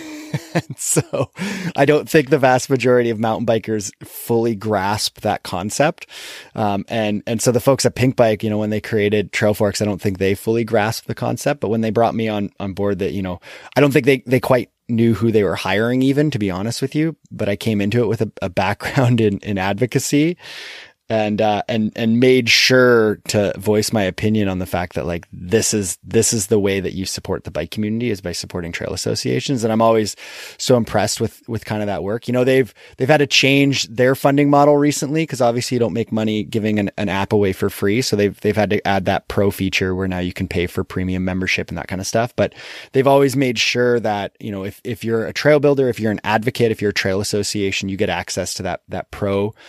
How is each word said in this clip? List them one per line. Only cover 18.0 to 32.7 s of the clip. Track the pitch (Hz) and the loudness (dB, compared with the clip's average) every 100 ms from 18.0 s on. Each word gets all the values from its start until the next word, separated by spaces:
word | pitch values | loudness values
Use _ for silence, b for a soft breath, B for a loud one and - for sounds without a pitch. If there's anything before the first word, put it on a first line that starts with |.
it | 110 | 0
with | 110 | 0
a, | 107 - | -4 -4
a | 95 | -6
background | 87 95 104 - - 120 120 | -2 -2 -2 -4 0 2 4
in, | 107 98 | 2 0
in | - 98 | -4 -4
advocacy | 95 101 123 135 - 143 160 175 B B B B B B - | -2 -2 -2 -2 0 2 0 -2 B B B B B B -4
and, | 110 107 104 | -2 0 0
uh, | 107 101 - | 0 0 -2
and, | 117 107 - | -2 -2 0
and | 113 117 | 0 4
made | 127 127 120 | 6 4 4
sure | - - 127 127 120 107 101 - | 2 4 6 6 6 4 0 -2
to | 107 98 - | 0 0 -2
voice | 101 107 107 | 0 0 2
my | 110 | 0
opinion | 95 90 110 107 98 | 0 0 0 2 0
on | 92 | -2
the | 90 | -4
fact | 92 90 | -4 -4
that, | - 71 | -6 -4
like, | 85 - | -6 -8
this | 92 87 110 - | -12 0 0 2
is, | 107 92 - | -2 -4 -8
this | 92 113 107 | -2 0 2
is | 117 - | 0 0
the | 110 | 2
way | 98 98 | 2 0
that | 90 | -2
you | 87 | -6
support | 92 - - 85 - | -6 -8 -6 -8 -6
the | |
bike | 76 82 | -8 -6
community, | - 104 113 120 | -4 -4 -2 -4
is | 95 | -4
by | 90 | -6
supporting | 85 - 90 82 | -8 -8 -8 -8
trail | - - | -8 -8
associations. | - 113 113 123 127 135 131 | -6 -4 -4 -2 -2 -2 -2
And | 110 | 0
I'm | 113 | 2
always | 113 113 104 - B B B B | 4 4 0 -6 B B B B
so | - 123 | 2 2
impressed | 110 104 98 - | 2 0 0 -2
with, | 113 - - | -4 -6 -10
with | 113 - | -8 -6
kinda | 110 104 | -4 -4
that | 90 | -4
work. | 95 117 - | -4 -6 -2
You | |
know, | 123 | 2
they've, | 127 131 120 | 4 4 2